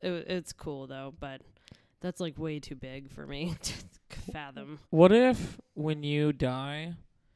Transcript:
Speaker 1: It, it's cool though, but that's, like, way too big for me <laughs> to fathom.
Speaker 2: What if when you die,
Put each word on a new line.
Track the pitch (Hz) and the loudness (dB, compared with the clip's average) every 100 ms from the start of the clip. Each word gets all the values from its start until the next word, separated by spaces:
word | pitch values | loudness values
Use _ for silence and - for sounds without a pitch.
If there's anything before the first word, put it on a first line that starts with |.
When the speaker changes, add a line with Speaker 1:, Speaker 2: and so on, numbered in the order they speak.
Speaker 1:
It, | 180 170 - | -8 -8 -6
it's | 180 170 | -8 -8
cool | - 165 139 131 | -12 -12 -12 -12
though, | 135 135 135 | -12 -14 -14
but | 139 135 - _ - - _ _ | -16 -16 -20 _ -20 -20 _ _
that's, | 180 - | -10 -6
like, | 170 143 | -8 -6
way | 160 151 | -8 -8
too | - 135 | -10 -14
big | 131 135 135 | -12 -14 -16
for | - 143 | -16 -12
me | 143 170 160 | -6 -6 -6
<laughs> | |
to | - - - - _ - - | -8 -10 -14 -20 _ -14 -12
fathom. | 156 143 135 139 151 - | -12 -12 -14 -14 -16 0
Speaker 2:
What | 160 180 | 10 12
if | 226 254 247 - - - | 12 8 4 -4 -12 -16
when | - 151 151 | -8 -4 -4
you | 147 147 151 | -2 2 2
die, | 139 127 127 139 147 165 170 - _ _ | 2 -2 -2 -6 -8 -10 -14 -18 _ _